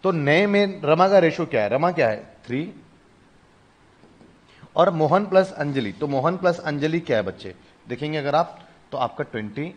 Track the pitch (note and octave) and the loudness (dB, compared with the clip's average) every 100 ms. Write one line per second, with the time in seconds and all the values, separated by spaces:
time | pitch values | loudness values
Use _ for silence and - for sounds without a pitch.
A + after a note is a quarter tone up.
0 | F#3+ E3+ C#3+ D#3 G3+ G3+ G3+ F3+ D3 E3 | 0 0 2 4 4 2 2 -2 -2 2
1 | F#3 G3 E3+ D3+ D#3+ B2+ G#2 B2+ E3+ E3+ | 4 6 4 0 -2 0 0 0 0 2
2 | B2 G#2+ - - - B2 F3 - - _ | 0 0 -10 -20 -8 -6 -6 -12 -20 _
3 | _ _ _ _ _ _ _ _ _ _ | _ _ _ _ _ _ _ _ _ _
4 | - _ - _ _ - - - F3+ E3 | -20 _ -20 _ _ -20 -8 2 2 4
5 | D#3 F3+ G3+ F#3+ F#3 - C#3+ C3+ A2 F#2+ | 2 2 4 2 2 -2 -4 -2 -4 -4
6 | D3 C#3 C#3+ F#3 F3+ E3+ D#3 D3 D3+ D#3+ | -4 0 -2 0 0 -2 -4 -2 -2 -2
7 | E3 A#2 F#2+ F#2 G2 F2+ - _ - B2 | -2 -2 -2 -8 -14 -18 -20 _ -14 -8
8 | D3+ D#3 C#3+ C#3+ F3 - - - _ C3 | -6 -4 0 0 0 -6 -20 -20 _ -6
9 | A#2+ - D3 A#2 G#2+ G#2 D#3 | -6 -4 -8 -6 -8 -8 -10